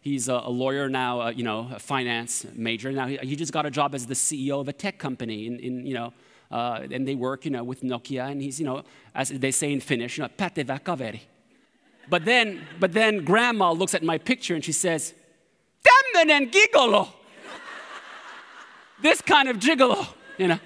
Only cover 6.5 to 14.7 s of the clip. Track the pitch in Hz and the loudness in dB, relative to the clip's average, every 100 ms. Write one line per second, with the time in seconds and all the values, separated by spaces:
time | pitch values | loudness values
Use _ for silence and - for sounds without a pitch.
6.5 | 120 120 113 69 127 135 139 127 135 160 | -4 -4 -4 -6 -6 -4 -2 -2 -4 -4
7.5 | 131 120 127 127 123 - 131 131 143 139 | -6 -6 -6 -6 -6 -6 -6 -4 -6 -6
8.5 | 135 151 131 - - - - 139 139 135 | -6 -6 -6 -10 -20 -14 -6 -4 -2 0
9.5 | 131 151 143 - 127 120 - 127 _ 185 | 0 0 -2 -2 -2 -2 -6 -8 _ -6
10.5 | - 131 135 - 165 120 110 - _ _ | -4 -6 -6 -4 -4 -4 -8 -16 _ _
11.5 | _ _ _ _ _ - 175 160 247 220 | _ _ _ _ _ -2 0 4 4 4
12.5 | 175 156 - 185 175 220 214 151 208 240 | -2 -14 -2 0 4 4 2 4 4 4
13.5 | 226 185 165 185 190 160 165 - 247 - | 4 2 2 0 0 0 -2 0 -2 0
14.5 | 170 147 | -4 -2